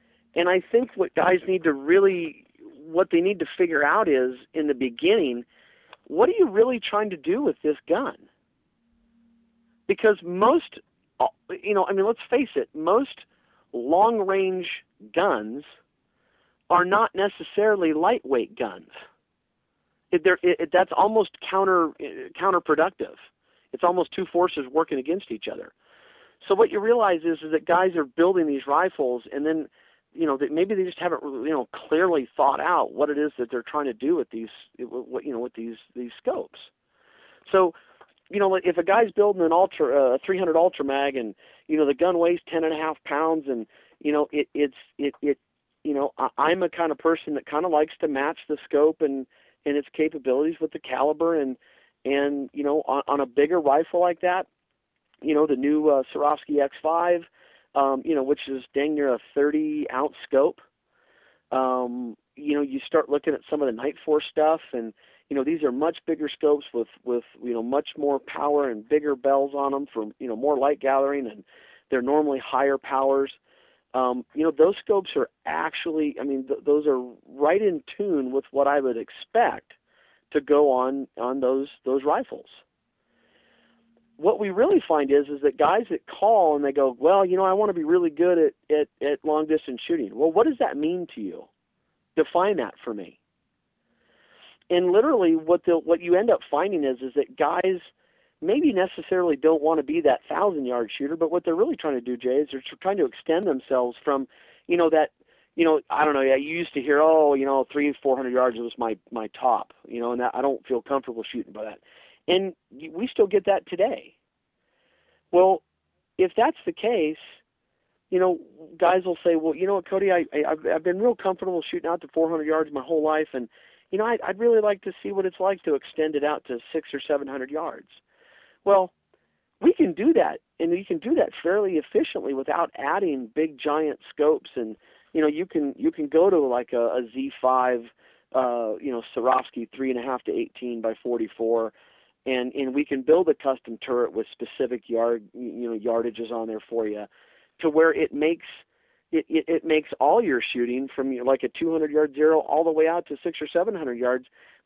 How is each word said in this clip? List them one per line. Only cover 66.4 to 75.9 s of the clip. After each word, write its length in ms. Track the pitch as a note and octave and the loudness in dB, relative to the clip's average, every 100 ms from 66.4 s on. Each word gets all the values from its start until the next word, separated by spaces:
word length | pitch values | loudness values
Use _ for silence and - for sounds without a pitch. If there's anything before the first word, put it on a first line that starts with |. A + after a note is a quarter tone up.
| D3+ D3 C#3+ | 2 0 -2
with, 160 | A#2 A2+ _ - | -8 -8 _ -6
with, 180 | A#2+ - - | -6 -6 -12
you 120 | B2 | -8
know, 100 | A#2 | -6
much 260 | A2+ C#3 D#3 - | -2 -4 -4 -4
more 220 | C#3+ C#3 | -2 -2
power 500 | - - D3 D3 C#3 | -6 -6 -2 0 0
and 180 | A2 G#2+ | -4 -2
bigger 280 | D3+ D3 C3+ | 0 0 -2
bells 380 | C3+ C#3 C#3 C#3 | 0 2 0 -2
on 180 | C#3 | -2
'em 140 | C#3 C#3+ | -4 -6
for, 120 | A#2 G#2+ - | -8 -10 -10
you 80 | B2+ | -10
know, 80 | A2 | -4
more 220 | C#3 C#3+ | -2 0
light 240 | C#3 D3 | 0 0
gathering, 440 | C3+ C3+ C#3 C#3+ B2 | 0 2 0 -2 -6
and 200 | G#2 - _ - - - | -10 -20 _ -20 -20 -6
they're 120 | C3 | -2
normally 400 | B2 D3+ D3+ C3+ - | 2 2 2 -2 -2
higher 320 | C3 C#3 C3+ | 0 0 0
powers. 540 | - C3+ C3+ C#3 C#3 - _ _ _ _ _ | -2 -2 2 0 -2 -6 _ _ _ _ _
Um, 320 | B2+ B2+ B2 - | -2 -2 -2 -6
you 100 | - | -2
know, 80 | D#3+ | 0
those 240 | D3 D#3+ G3+ | 4 4 2
scopes 280 | - G3+ F#3 - | 0 0 0 -4
are 140 | B2 _ - | -4 _ -8
actually, 720 | D#3+ E3 - - | -4 -4 -6 -6